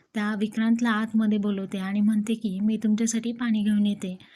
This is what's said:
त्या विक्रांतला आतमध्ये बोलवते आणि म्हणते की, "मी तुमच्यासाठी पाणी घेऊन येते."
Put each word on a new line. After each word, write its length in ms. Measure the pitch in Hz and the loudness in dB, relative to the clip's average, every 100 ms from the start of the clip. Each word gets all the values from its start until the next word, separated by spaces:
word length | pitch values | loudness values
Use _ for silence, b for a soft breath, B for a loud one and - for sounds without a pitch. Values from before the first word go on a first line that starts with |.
| b | b
त्या 180 | 220 208 214 | -4 -2 -2
विक्रांतला 520 | 214 220 226 226 240 | -2 0 2 2 2
आतमध्ये 480 | 214 220 220 220 214 | 0 0 0 2 2
बोलवते 400 | 208 196 196 196 | 0 -2 -4 -6
आणि 220 | 190 202 | -2 0
म्हणते 340 | 208 214 208 | 2 2 0
की, 240 | 226 220 185 | -2 -4 -2
"मी 160 | 208 220 | 0 0
तुमच्यासाठी 560 | 220 214 226 226 233 | 2 2 2 0 -4
पाणी 300 | 233 240 214 | -4 0 0
घेऊन 240 | 208 208 208 | 2 2 2
येते." 300 | 202 190 185 B | 0 -6 -10 B